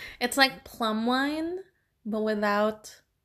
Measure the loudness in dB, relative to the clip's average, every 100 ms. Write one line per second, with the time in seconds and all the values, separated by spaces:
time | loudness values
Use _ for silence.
0 | -14 -4 -2 4 4 2 -14 -4 -2 0
1 | 2 2 2 -2 -4 -6 -10 _ _ _
2 | -6 -2 0 2 2 2 2 0 -10 -20
3 | _ _